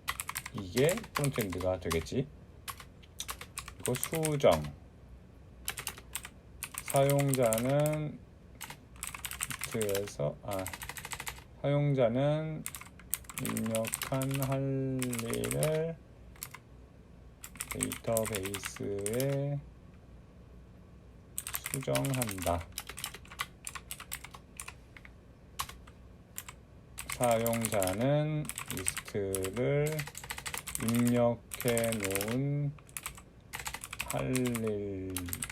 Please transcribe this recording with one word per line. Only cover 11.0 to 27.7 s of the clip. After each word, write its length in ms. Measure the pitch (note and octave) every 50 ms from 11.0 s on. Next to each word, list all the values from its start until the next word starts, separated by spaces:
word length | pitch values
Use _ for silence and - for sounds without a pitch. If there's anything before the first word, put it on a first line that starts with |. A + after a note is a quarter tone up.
| - - - - - - - - - - - -
사용자는 1000 | - C#3+ C#3+ D3 D3 C#3+ C#3 C3 A#2+ A2 A#2+ C3 C#3+ D3 D3+ D#3 D#3 D#3+ D#3 D#3 - - - - - - - - - - - - - - - -
입력한 1040 | A#2 A2 A2+ A2 A2 A2 A2+ A2 A2+ - - - - - C3+ C3+ C3+ C3+ C3+ C#3 C3+
할 160 | C3+ C3+ C3+ C#3 C3+ C3+ C3+ C3+ C3 C3 C3 B2+ B2 A#2+ A#2 A2+
일을 720 | A#2 A#2+ A#2+ - - - C#3+ D3+ D#3 D#3 D#3 E3 E3 D#3+ - - - - - - - - - - - - - - - - - - - - - - - - - - - - - - - - - - - -
데이터베이스에 1900 | - - - G#2+ - - A#2 A2+ A2 A2 A2 A2 F#2+ F#2+ G2 G2+ F#2+ - - - - G#2 G2+ G2+ G2+ G2+ G#2 A2+ B2+ C3+ C#3 C#3 C#3 C#3+ C#3+ C#3+ C#3+ - - - - - - - - - - - - - - - - - - - - - - - - - - - - - - - - - - - - - - - - - - -
수정한다. 920 | C#3 - - - C3+ C#3 C#3 C3 - - - G2 F#2 F2 E2+ F2 F2 - - - - - - - - - - - - - - - - - - - - - - - - - - - - - - - - - - - - - - - - - - - - - - - - - - - - - - - - - - - - - - - - - - - - - - - - - - - - - - - - - - - - - - - - - - -
사용자는 1300 | - B2 A#2+ A#2 A2+ A#2 A#2 A#2 A#2 A2+ A2